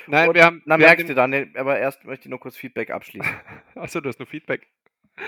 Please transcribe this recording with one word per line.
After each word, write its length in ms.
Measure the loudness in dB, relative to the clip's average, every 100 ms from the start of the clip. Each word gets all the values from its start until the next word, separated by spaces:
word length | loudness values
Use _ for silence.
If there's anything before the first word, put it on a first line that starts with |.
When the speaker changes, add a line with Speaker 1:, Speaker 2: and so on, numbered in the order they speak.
| -4
Speaker 1:
Nein, 220 | 2 4
Speaker 2:
Und 60 |
Speaker 1:
wir 100 | 6
haben, 180 | 6 4
Speaker 2:
na, 140 | 0 4
Speaker 1:
wir 80 | 6
haben 40 |
Speaker 2:
merkst 100 | 4
Speaker 1:
den 80 | 2
Speaker 2:
du, 60 |
Daniel, 380 | 0 0 -2 -6 -6
aber 220 | -4 -2
erst 260 | -4 -8
möchte 240 | -14 -18 -16
ich 20 |
noch 100 | -16
kurz 160 | -16 -18
Feedback 340 | -12 -10 -8
abschließen. 380 | -10 -12 -12 -10
Speaker 1:
<laughs> 460 | -10 -14 -20 _
Ach 140 | -18 -12
so, 120 | -8
du 80 | -8
hast 120 | -10
noch 80 | -14
Feedback. 380 | -14 -8 -10 _ _ _ _ _ -18